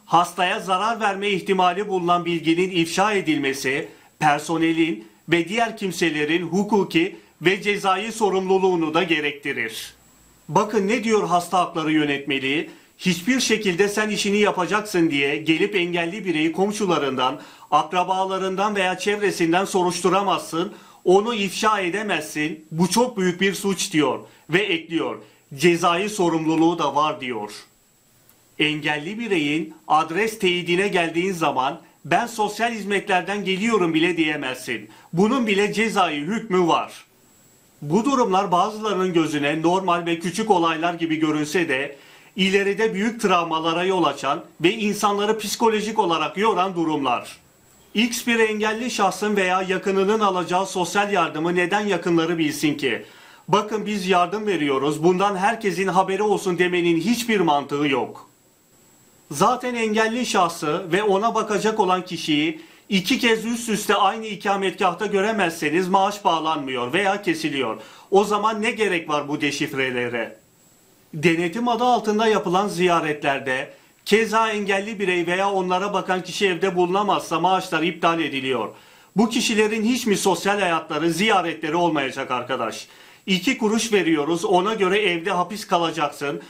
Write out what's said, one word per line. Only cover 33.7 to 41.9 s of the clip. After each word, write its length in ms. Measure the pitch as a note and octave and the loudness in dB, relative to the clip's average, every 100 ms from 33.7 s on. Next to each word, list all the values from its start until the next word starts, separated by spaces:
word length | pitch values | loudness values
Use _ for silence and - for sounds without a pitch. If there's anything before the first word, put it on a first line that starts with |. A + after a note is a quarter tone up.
| G#3+ E3+ | 2 2
bile 220 | D#3 F3 E3+ | 2 2 2
diyemezsin. 760 | D#3 D3+ C3 B2+ - A2 G#2 - - | -2 -2 -6 -6 -8 -8 -10 -20 -4
Bunun 340 | E3 G#3+ C4+ A3 | 2 2 2 0
bile 260 | G3 G#3 | 2 0
cezai 440 | G3+ A3 F#3+ E3+ D3 | 0 0 2 0 -2
hükmü 500 | D3 A3 - F3+ E3+ | -4 -6 0 2 4
var. 380 | C3+ - - - _ _ _ _ _ _ _ | 2 -2 -12 -20 _ _ _ _ _ _ _
Bu 220 | C#3+ G3 | -2 0
durumlar 480 | C#4 C4 G#3 F#3+ G3 | 2 2 2 2 2
bazılarının 600 | F3 G#3 G#3+ G#3+ F#3 F#3 | 2 0 -2 -4 -2 2
gözüne 500 | E3+ D3+ D3 C#3+ D#3+ | 2 2 0 0 2
normal 440 | E3 F#3+ F#3+ E3+ E3+ | 2 2 2 0 -2
ve 120 | E3+ | -4
küçük 320 | F3+ F#3+ A3 | -4 -2 2
olaylar 440 | F3+ D#3+ D#3+ E3+ | 2 2 0 -2
gibi 220 | E3+ D#3+ D#3 | -2 -2 0
görünse 520 | D#3 D3+ D3+ F#3+ D#3 | 0 -2 -2 -2 0
de 280 | C3 C#3+ | -2 -4